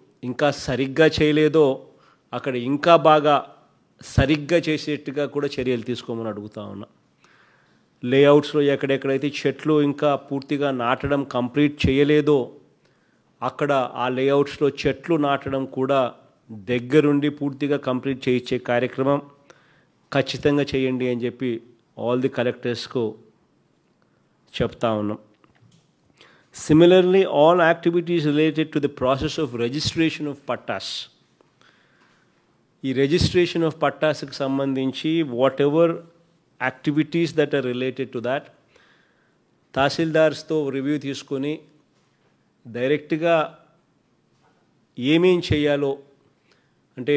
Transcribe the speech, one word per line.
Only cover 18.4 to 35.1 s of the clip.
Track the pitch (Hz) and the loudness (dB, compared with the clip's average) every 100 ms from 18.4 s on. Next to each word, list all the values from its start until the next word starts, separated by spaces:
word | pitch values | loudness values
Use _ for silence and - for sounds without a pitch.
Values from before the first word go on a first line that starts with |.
| 123 123 | 0 -4
కార్యక్రమం | - 120 123 - 135 143 - _ - _ _ _ _ _ _ | -2 0 0 -2 0 0 -4 _ -20 _ _ _ _ _ _
ఖచ్చితంగా | 139 135 - 147 143 143 | -2 -2 -2 0 0 0
చేయండి | 135 131 127 127 | -2 -2 -2 -2
అని | 120 | -2
చెప్పి | 120 120 131 113 - _ _ - | -4 -6 -6 -6 -10 _ _ -8
all | 113 127 | -2 0
the | 131 127 | 0 -2
కలెక్టర్స్‌కు | 120 117 123 117 - 127 110 - - _ _ _ _ _ _ _ _ _ _ _ _ | -2 -4 -6 -6 -6 -4 -4 -6 -18 _ _ _ _ _ _ _ _ _ _ _ _
చెప్తా | - 117 - 117 | -6 -6 -2 -2
ఉన్నాం. | 107 104 104 _ _ _ _ _ _ _ _ _ _ - _ _ - - | -2 -4 -8 _ _ _ _ _ _ _ _ _ _ -20 _ _ -10 2
Similarly, | 156 175 185 180 190 190 147 | 6 8 8 6 4 4 6
all | 156 180 165 | 6 6 4
activities | 165 170 175 165 175 151 | 2 0 -2 0 0 0
related | 147 156 151 156 | 2 0 0 -4
to | - 139 | -2 -4
the | 143 | -2
process | 127 135 151 - | 0 0 -2 -4
of | 143 117 | -6 -4
registration | 120 147 - 160 160 160 147 | -4 -4 -4 0 -2 -2 -8
of | 135 - | -10 -8
పట్టాస్, | 120 - 95 - - - _ _ _ _ _ _ _ _ _ _ _ _ _ _ _ _ _ | -8 -6 -8 -8 -10 -12 _ _ _ _ _ _ _ _ _ _ _ _ _ _ _ _ _
ఈ | 135 131 | -4 0
registration | 139 170 - 180 175 170 160 | 2 2 2 2 0 0 -2
of | 156 | 0
పట్టాస్కి | 143 143 156 151 135 | -2 0 -2 -2 -8
సంబంధించి | - 139 135 139 135 131 123 156 | -6 -4 -2 -2 -2 -4 -4 -2